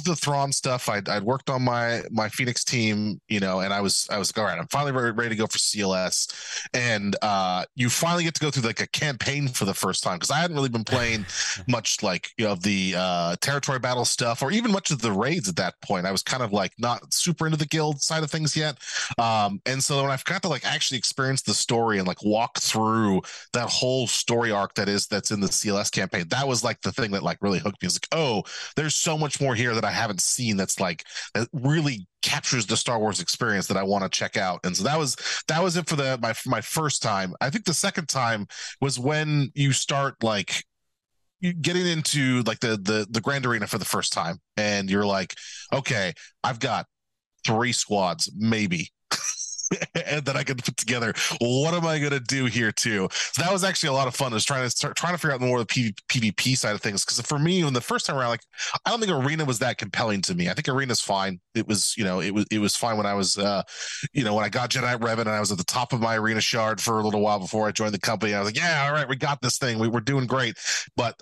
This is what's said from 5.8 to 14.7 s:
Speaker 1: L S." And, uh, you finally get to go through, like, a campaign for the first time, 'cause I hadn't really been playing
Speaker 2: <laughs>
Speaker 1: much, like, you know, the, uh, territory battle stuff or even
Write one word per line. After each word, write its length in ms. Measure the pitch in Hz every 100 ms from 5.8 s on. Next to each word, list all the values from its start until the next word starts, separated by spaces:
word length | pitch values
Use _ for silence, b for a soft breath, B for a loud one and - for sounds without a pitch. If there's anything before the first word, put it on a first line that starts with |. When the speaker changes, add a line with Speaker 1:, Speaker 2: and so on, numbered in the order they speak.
Speaker 1:
L 140 | 98
S." 340 | 92 92 - - B B B B
And, 440 | 127 120 110 101 98
uh, 440 | 107 98 92 90 87
you 160 | - 123
finally 320 | - 165 175
get 120 | 165
to 60 | -
go 120 | 156
through, 120 | 139
like, 160 | 113 110
a 60 | 98
campaign 640 | - 151 123 - 143 143
for 160 | 127
the 100 | 98
first 300 | 95 101 90
time, 160 | 110 90
'cause 100 | -
I 80 | 139
hadn't 160 | 175
really 140 | 151 135
been 160 | 117
playing 420 | 107 123 117 113 92 B B
Speaker 2:
<laughs> 200 | B 92
Speaker 1:
much, 380 | 120 - -
like, 260 | 104 90 - -
you 60 |
know, 100 | 110
the, 400 | 98 95 98 92 90
uh, 400 | 92 87 85 87
territory 400 | - 143 135 131
battle 240 | 123 123
stuff 380 | 120 - 123 117
or 100 | 135
even 180 | 208 240